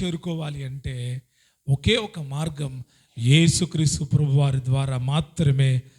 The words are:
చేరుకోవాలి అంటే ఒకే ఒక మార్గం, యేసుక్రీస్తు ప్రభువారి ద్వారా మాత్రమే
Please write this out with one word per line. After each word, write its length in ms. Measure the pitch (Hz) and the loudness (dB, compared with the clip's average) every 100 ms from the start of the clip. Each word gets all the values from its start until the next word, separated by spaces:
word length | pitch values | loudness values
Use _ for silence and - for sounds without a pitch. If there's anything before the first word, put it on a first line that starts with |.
చేరుకోవాలి 600 | 180 165 175 165 151 143 | -4 -6 -8 -8 -8 -8
అంటే 580 | 135 135 139 127 123 131 - _ _ _ - | -10 -10 -10 -8 -6 -8 -12 _ _ _ -2
ఒకే 260 | 135 - 233 | 0 2 0
ఒక 240 | 208 175 | 0 -10
మార్గం, 640 | 143 139 160 147 143 127 - _ _ - | -10 -6 -6 -6 -8 -10 -14 _ _ -2
యేసుక్రీస్తు 840 | 117 151 165 - 175 156 156 - | 4 6 6 2 -2 0 0 0
ప్రభువారి 640 | 143 147 147 139 139 135 131 | 0 2 4 2 2 0 0
ద్వారా 320 | 135 135 127 | 0 0 -4
మాత్రమే 840 | 127 147 156 - 151 135 135 127 - | -2 -2 -2 0 2 4 2 2 -2